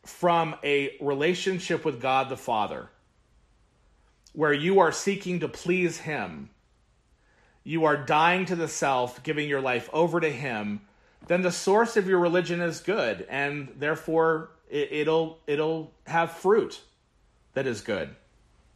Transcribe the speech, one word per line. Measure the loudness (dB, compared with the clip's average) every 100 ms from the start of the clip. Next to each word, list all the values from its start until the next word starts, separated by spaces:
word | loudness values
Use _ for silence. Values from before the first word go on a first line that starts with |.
| -20
from | -2 2 2 0 -2
a | -2 0 -2 -4
relationship | -4 0 0 0 -2 -4 -2 -2
with | -2 -2
God | 0 0 0
the | -4
Father, | -2 -2 -2 -4 -12 _ _ _ _ _ _ _ _ _ _ _ _ _ _
where | -2 0
you | 2 4 6
are | 6
seeking | 4 -2 -4 -4 -4
to | -4
please | -6 -2 0 0 -2
him, | -8 -6 -6 -10 -16 _ _ _ _ _ _ _ _ _ _ _ -6
you | 2
are | 4 2
dying | 2 4 4 4 0
to | -2
the | -4
self, | -2 0 2 0 -4
giving | -6 -4 -2
your | -2
life | 0 -2 -2
over | 0 2 2
to | 0
him, | -2 -4 -4 -4 -6 -10 _ _ _ -2
then | 0
the | 0
source | 0 2 4 4 2
of | 2
your | 4
religion | 4 2 0 -2
is | -4 -4
good, | -4 0 0 -2 -6
and | -4 -4 -4 -10 -6
therefore | -4 -4 -2 2 4 2 -2 _ -8
it, | -4 -2
it'll, | -2 2 2 0 -6 -4
it'll | -2 0 -2 -6 -16 -4
have | 0 0
fruit | 0 4 4 2 -4 -20 _ _ _ _ _ _
that | -4 -4
is | -4
good. | -4 -4 -4 -10 _ _ _ _ _